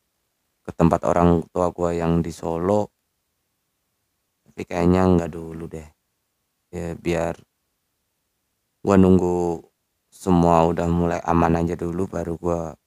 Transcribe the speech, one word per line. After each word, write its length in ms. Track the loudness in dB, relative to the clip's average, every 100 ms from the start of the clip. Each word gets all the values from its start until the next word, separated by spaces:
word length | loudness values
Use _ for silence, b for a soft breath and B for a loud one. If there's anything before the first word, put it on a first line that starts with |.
| _ _ _ _ _ _ -10
ke 80 |
tempat 320 | -2 0 0 0
orang 400 | 2 2 2 -2
tua 160 | -4 -4
gua 240 | -2 -4
yang 240 | -2 0 0
di 160 | -2
Solo, 560 | -6 -6 -4 -2 -2 -2 _ _ _ _ _ _ _ _ _ _ _ _ _ _ _
tapi 240 | _ -14 -8
kayaknya 400 | 0 2 4 4
nggak 240 | 2 0
dulu 400 | -8 -14 -14 -14
deh. 160 | -16 -18 _ _ _ _ _ _ _ _
Ya, 240 | -10 -10 -8
biar 400 | -4 -2 -4 -8 _ _ _ _ _ _ _ _ _ _ _ _ _ _
gua 160 | 2 6
nunggu 640 | 6 6 2 -2 -2 -4 -10 _ _ _ _
semua 560 | -8 0 2 4 4 2
udah 240 | 0 -2
mulai 320 | 0 -2 -2
aman 400 | -2 0 2 0
aja 160 | -2 -4
dulu, 320 | -6 -6 -6
baru 240 | -8 -8
gua 400 | -6 -4 -4 -6 -14